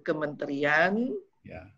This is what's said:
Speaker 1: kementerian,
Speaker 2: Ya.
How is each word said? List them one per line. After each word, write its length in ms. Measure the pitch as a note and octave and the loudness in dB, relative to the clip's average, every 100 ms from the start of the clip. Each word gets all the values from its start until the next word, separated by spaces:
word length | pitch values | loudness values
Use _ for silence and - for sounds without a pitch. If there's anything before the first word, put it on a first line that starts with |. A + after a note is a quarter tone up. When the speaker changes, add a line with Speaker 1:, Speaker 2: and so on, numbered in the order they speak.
Speaker 1:
kementerian, 1120 | - D#3 D3+ D3 C#3+ C#3 D3 D3+ F3+ G#3+ B3+ G4+ - _ | -4 -2 -2 -4 -4 0 4 4 4 2 -2 -4 -10 _
Speaker 2:
Ya. 240 | - - G2+ | -16 -16 -16